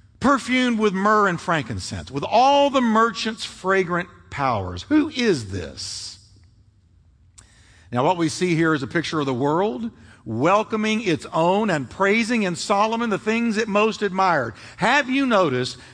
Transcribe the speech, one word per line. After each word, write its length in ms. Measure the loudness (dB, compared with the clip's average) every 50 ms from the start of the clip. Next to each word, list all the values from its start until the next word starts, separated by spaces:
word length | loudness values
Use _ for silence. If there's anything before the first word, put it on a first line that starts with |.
| _ _ _ _
perfumed 600 | 2 2 2 2 0 -2 0 0 2 0 2 2
with 140 | 0 0 0
myrrh 340 | 2 2 4 4 4 4
and 120 | 2 0 -2
frankincense, 680 | -2 -2 -2 -2 -2 -4 -8 -8 -8 -8 -10 -10 -10 -8
with 140 | -8 -6 -4
all 480 | 2 2 4 4 6 4 4 4 4
the 100 | 2 2
merchants' 640 | 2 4 4 4 2 2 0 -4 -6 -6 -6 -6 -12
fragrant 640 | -14 -14 -6 -2 0 0 2 0 0 -2 -4 -4 -8 -14 -20 -20 -14
powers? 500 | -6 -2 -2 0 0 -2 -2 -6 -8 -10 -4
Who 260 | 0 0 2 2 0
is 420 | -2 0 0 0 0 0 -4 -8
this?" 680 | -10 -10 -10 -10 -12 -14 -14 -12 -12 -12 -14 -16 -18 -20 -20 _ -20 -20 -20 _ _ _ _ _ _ _ _ _ _ _ _ _ _ _ _ _ _ -20 -20 _ _ _ _ _ -20 -20 -14 -4
Now, 120 | -2 0 2
what 140 | 2 2
we 120 | 2 0 -2
see 260 | 0 -2 0 0 2
here 180 | 2 2 2 2
is 80 | 0
a 60 | -4
picture 320 | -4 -4 -4 -4 -2 -4 -2
of 80 | -2
the 60 | -2 0
world 580 | 0 0 0 2 2 0 -2 -2 -4 -8 -10 -10 -14 -20 -20 -20 _ _
welcoming 760 | -8 -4 0 2 4 4 2 2 0 -2 -2 0 0 -2 0
its 240 | 0 0 -2 -2 -4 -4 -2
own 380 | 0 2 2 2 2 0 0
and 180 | -2 -2 -4 -8
praising 540 | -2 0 2 2 2 2 0 0 0 0 0
in 120 | -2 -4
Solomon 540 | -6 -2 0 2 2 2 0 0 -2 -2 -2
the 80 | -2
things 400 | -2 -2 -2 0 0 0 0 0
it 100 | -2 -2
most 360 | 0 0 2 2 2 0 -2 -4
admired. 500 | -2 0 2 2 2 2 2 0 -4 -8 -12 -20 -20 -6
Have 320 | -2 0 2 2 2 2 0
you 160 | 0 0 2
noticed 520 | 2 4 4 4 2 2 0 -2 -4 -8 -12 -18 -20